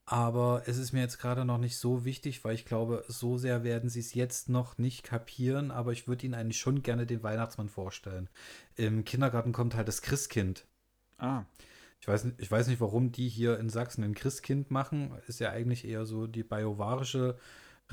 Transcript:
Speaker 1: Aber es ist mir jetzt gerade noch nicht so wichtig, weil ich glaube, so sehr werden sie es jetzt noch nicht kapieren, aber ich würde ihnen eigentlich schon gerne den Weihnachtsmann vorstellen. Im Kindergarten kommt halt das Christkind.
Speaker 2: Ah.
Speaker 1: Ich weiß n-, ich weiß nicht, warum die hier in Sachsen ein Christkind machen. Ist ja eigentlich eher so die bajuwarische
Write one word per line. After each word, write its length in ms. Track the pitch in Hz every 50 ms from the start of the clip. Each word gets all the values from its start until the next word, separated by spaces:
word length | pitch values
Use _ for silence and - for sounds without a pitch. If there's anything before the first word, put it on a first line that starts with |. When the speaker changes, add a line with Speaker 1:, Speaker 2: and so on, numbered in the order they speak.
| _
Speaker 1:
Aber 580 | - 123 120 117 117 117 123 120 123 123 120 120
es 120 | 123 120 127
ist 140 | 131 123
mir 80 | 131 131
jetzt 180 | 127 123 - -
gerade 260 | - 123 123 127 127
noch 140 | 123 120 120
nicht 180 | 120 120 - -
so 260 | - 123 127 123 120
wichtig, 400 | 131 131 - - 143 123 - -
weil 100 | 113 113
ich 100 | 117 -
glaube, 400 | - 120 113 117 117 117 113 -
so 320 | - 113 - 123 120 123 123
sehr 240 | 127 127 123 120
werden 260 | 117 120 117 113 120 123
sie 120 | 117 120
es 140 | 117 - -
jetzt 340 | 123 123 123 - - - -
noch 280 | 123 123 123 123 -
nicht 280 | - 120 131 123 - -
kapieren, 680 | - 120 117 - - - - 123 127 131 143 143 135
aber 220 | 123 120 120 120
ich 160 | 117 - - 123
würde 180 | 123 123 -
ihnen 80 | 131 120
eigentlich 240 | 117 113 113 110 -
schon 240 | - 131 135 143
gerne 240 | - 123 117 117 117
den 160 | 117 120 110
Weihnachtsmann 460 | 113 107 107 113 113 110 - - 104 101
vorstellen. 600 | - 101 92 95 - - - 98 92 92 92 - - - - - - - - - -
Im 300 | - 113 107 110 110 107
Kindergarten 480 | - - 123 139 131 123 117 110 120
kommt 240 | 117 - 120 120 113
halt 120 | 113 104 107
das 140 | 101 -
Christkind. 640 | - - 143 143 - - - 113 95 92 95 - - _ _ _ _ _ _ _ _ _ _ -
Speaker 2:
Ah. 260 | - 262 269 247 - - - - - - - - - - - _
Speaker 1:
Ich 80 | - 101
weiß 160 | 101 107 120
n-, 100 | 123 120 -
ich 120 | 107 -
weiß 160 | 107 113 120
nicht, 140 | 127 123 123
warum 320 | 117 101 107 120 127 120
die 160 | 120 120 127 123
hier 320 | 110 113 117 117 117 107
in 100 | 113 113
Sachsen 320 | 107 117 120 - - 117
ein 120 | 107 104 104
Christkind 580 | - - 135 - - - - 135 143 139 -
machen. 400 | 131 135 127 - 147 147 139 135 - - - -
Ist 100 | 120 -
ja 120 | 120 104
eigentlich 360 | 107 113 117 123 123 120 -
eher 180 | - 113 110 113
so 220 | 110 110 110 113
die 160 | 113 113 113
bajuwarische 960 | 110 - 107 107 110 107 101 104 101 107 127 131 135 - - 131 127 127 123 - - - - - - - - - _ -